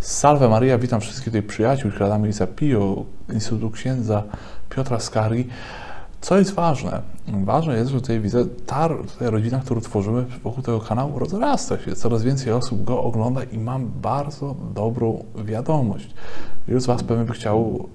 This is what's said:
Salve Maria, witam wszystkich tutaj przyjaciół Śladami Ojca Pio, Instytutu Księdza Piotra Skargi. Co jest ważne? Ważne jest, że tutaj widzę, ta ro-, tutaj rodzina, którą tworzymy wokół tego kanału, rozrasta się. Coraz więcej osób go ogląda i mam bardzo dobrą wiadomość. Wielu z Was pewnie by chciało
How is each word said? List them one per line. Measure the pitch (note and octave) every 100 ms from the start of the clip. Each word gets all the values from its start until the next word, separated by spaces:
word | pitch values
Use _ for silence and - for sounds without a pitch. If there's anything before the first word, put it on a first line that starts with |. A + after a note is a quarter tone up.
Salve | - - C#3+ D3 A#2+
Maria, | A2 C3 A#2+
witam | A#2+ A2+
wszystkich | - -
tutaj | A2+ A2
przyjaciół | G#2 - A2+ C3+ G#2
Śladami | G2 G2+ G#2+
Ojca | G#2 G#2 F#2
Pio, | - G2+ A2 G2 F#2+ - - -
Instytutu | A2 - A2 A2
Księdza | G#2 C3 B2+ G#2+ G#2 G#2 - - - -
Piotra | C3+ C3+ A#2
Skargi. | - A2 A2 A#2 - - - - - - - -
Co | - F#3+
jest | F#3+
ważne? | F3 E3+ B2+ F#2 - - - - G2+
Ważne | G2 C3+ D#3+
jest, | A2+ B2+
że | C3+
tutaj | - A#2
widzę, | G2+ A#2+ A2+ - -
ta | C3+ E3
ro-, | C#3+
tutaj | - - A#2+
rodzina, | A2 A2+ C3
którą | C3 A2+
tworzymy | - G#2+ G2 A#2+ B2 B2
wokół | A#2+ B2+
tego | A#2+ A2+
kanału, | - A#2 D3 C3
rozrasta | D3 G3 C#4+ C4 - -
się. | F#2+
Coraz | F#2 A#2 A2+
więcej | A#2+ C3+ A#2+
osób | A#2+ - G#2
go | G2+ B2
ogląda | A#2 A2+ A#2 C3
i | - A2
mam | A#2 C3 A2+ -
bardzo | A2 C3+ C#3+ - C#3 - A2
dobrą | G2+ A2 A2+ A2+ A2 - -
wiadomość. | G#2 A2 D#3+ D#3 A2+ - - - - - - - -
Wielu | B2+
z | B2+
Was | A#2+
pewnie | - A#2
by | A#2
chciało | A#2 G#2+ G#2+ A2+ - -